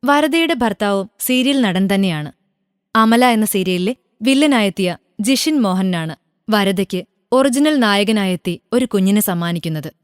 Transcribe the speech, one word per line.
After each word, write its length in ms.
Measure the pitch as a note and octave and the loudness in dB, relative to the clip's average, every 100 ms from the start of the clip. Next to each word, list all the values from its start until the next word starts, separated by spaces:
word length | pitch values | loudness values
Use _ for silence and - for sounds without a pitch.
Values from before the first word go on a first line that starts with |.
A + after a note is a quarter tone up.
| B3+ | 0
വരദയുടെ 480 | C#4+ D4+ E4 E4 | 0 2 0 0
ഭർത്താവും 560 | D#4+ A#3 G#3+ G#3 G3 F#3+ _ | 0 -2 -2 -2 -2 -6 _
സീരിയൽ 420 | - B3+ B3+ C#4 | -2 0 2 0
നടൻ 260 | A3+ F3+ F#3+ G3 | 0 0 0 0
തന്നെയാണ്. 360 | G3 D#3 D3+ - _ _ _ _ _ A3+ | 0 -4 -8 -16 _ _ _ _ _ 2
അമല 300 | A3 A#3 B3 | 4 6 4
എന്ന 200 | A3+ G#3+ | 2 0
സീരിയലിലെ 500 | G3 F#3 F3+ F#3 B3+ _ _ | 0 0 0 -2 -6 _ _
വില്ലനായെത്തിയ 760 | A3 C4+ D4+ C4 G3+ - G3 E3+ _ - | 0 2 4 2 0 -2 -4 -4 _ -8
ജിഷിൻ 400 | G#3 C4+ D#4+ D4+ | -2 0 0 0
മോഹനാണ് 540 | G#3+ F#3 F#3+ F3 D#3+ - _ _ - | 0 0 -2 -2 -6 -10 _ _ -2
വരദയ്ക്ക് 560 | G#3+ G3 G3 F#3+ F#3 - _ _ | 0 0 -2 -4 -6 -10 _ _
ഒറിജിനൽ 480 | B3+ C#4 B3+ D4+ D4+ | 0 2 2 2 2
നായകനായെത്തി 840 | A3+ G3+ G#3 A3 G3 F3+ - E3+ _ | 0 0 0 0 -2 -4 -6 -8 _
ഒരു 120 | A#3+ B3+ | -2 -2
കുഞ്ഞിനെ 360 | G3+ F#3+ G#3 | 0 2 0
സമ്മാനിക്കുന്നത്. 720 | G#3 F3 E3+ F3 E3 D#3 D3+ _ | 0 -4 -4 -6 -6 -8 -10 _